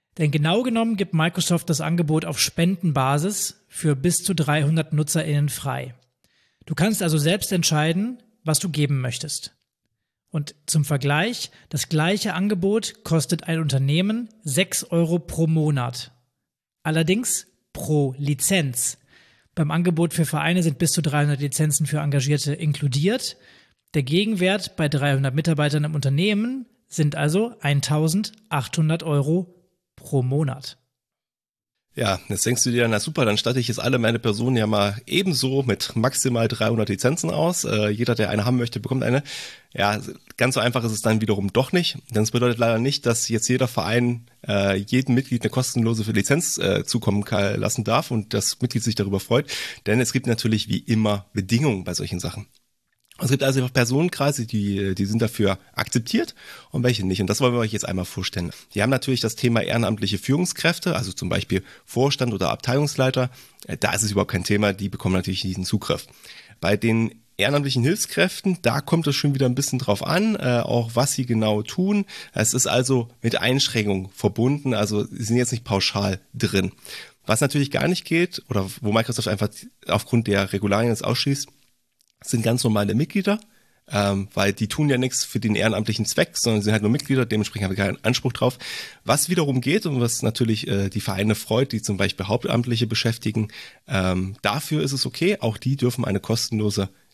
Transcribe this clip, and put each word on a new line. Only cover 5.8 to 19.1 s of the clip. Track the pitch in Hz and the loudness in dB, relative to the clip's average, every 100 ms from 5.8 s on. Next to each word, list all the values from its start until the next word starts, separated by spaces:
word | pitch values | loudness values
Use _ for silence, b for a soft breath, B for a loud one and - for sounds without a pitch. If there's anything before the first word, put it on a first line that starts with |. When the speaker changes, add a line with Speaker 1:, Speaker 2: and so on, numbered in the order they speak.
| 127 - _ _ b b b b - | -8 -14 _ _ b b b b -8
Speaker 1:
Du | |
kannst | 160 196 214 | 0 2 2
also | 175 156 | 0 2
selbst | 147 196 - | 2 0 0
entscheiden, | 180 165 151 156 165 226 247 _ _ | 0 2 2 2 0 -2 -6 _ _
was | 156 151 | -2 0
du | 185 | 0
geben | 151 143 139 | 0 0 0
möchtest. | 127 120 156 - - _ _ _ _ _ _ _ _ | -2 -6 -8 -8 -10 _ _ _ _ _ _ _ _
Und | 160 147 - - | -6 -6 -10 -2
zum | 160 | 0
Vergleich, | 139 143 139 147 208 247 - b b | 2 0 0 0 0 -4 -10 b b
das | 151 - | -6 -2
gleiche | 156 165 208 214 | 0 2 0 -2
Angebot | 170 202 202 196 220 - - | -2 0 0 0 0 -2 -12
kostet | - 160 - 165 | 0 0 2 -2
ein | - 165 | -2 -2
Unternehmen | 151 135 135 156 196 226 233 - | 0 0 2 2 2 -2 -6 -10
sechs | 151 135 190 - | -4 -2 0 -2
Euro | - 170 165 170 | -2 0 2 0
pro | - - 160 | -2 0 2
Monat. | 160 151 139 123 - - _ _ _ _ _ _ _ | 4 2 0 -2 -6 -14 _ _ _ _ _ _ _
Allerdings | 160 160 160 202 254 - - _ _ | 0 2 2 0 0 -4 -6 _ _
pro | - - 151 139 131 | -10 0 2 2 0
Lizenz. | 143 147 - 190 139 123 - - b | -2 0 2 2 0 -2 -4 -6 b